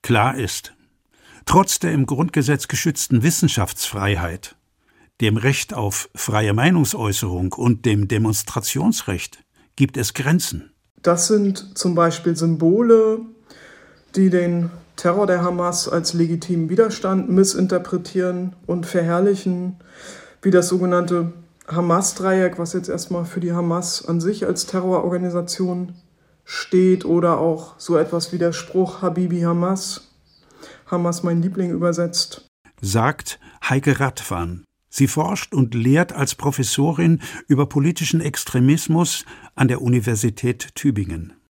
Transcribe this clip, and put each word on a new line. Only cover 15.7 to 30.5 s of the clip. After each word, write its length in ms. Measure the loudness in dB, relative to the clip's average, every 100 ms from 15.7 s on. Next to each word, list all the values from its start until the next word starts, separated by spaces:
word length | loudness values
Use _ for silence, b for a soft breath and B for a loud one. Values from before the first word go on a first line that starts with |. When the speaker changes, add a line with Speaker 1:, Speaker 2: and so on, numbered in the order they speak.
| -2 -2
Speaker 2:
als 240 | -2 -2
legitimen 560 | 0 0 0 -2 -2 0
Widerstand 600 | 2 2 2 0 0 2
missinterpretieren 1300 | 4 4 2 0 0 -2 -6 -4 -4 -2 -4 -8 -10 -6
und 200 | -6 -2
verherrlichen, 920 | -2 0 2 2 0 -2 -4 -4 -8 B B B B B B
wie 80 | 2
das 180 | 4 2
sogenannte 640 | 0 2 0 0 -2 -2 -6 -20 _ -8
Hamas-Dreieck, 920 | -2 2 2 0 -2 0 2 2 -2
was 160 | -6
jetzt 160 | -6 -6
erstmal 340 | -8 -4 -6
für 160 | -4 -4
die 120 | -4
Hamas 520 | -2 -2 -2 -4 -8
an 160 | -4 -2
sich 240 | -2 -2
als 220 | -2 -4 -4
Terrororganisation 1300 | -4 0 0 0 -2 -2 -4 -6 -4 -4 -2 -6 -12 _ _ _ _
steht, 640 | _ -12 0 4 4 4 2
oder 320 | 2 2 2
auch 360 | 0 -2 -6 -18
so 180 | 0 2
etwas 360 | 2 -2 -4
wie 60 | -2
der 140 | -2
Spruch 480 | -2 -4 0 0 0
Habibi 400 | -2 0 0 0
Hamas, 720 | 0 2 0 -2 -4 -12 -14 _ _ _ B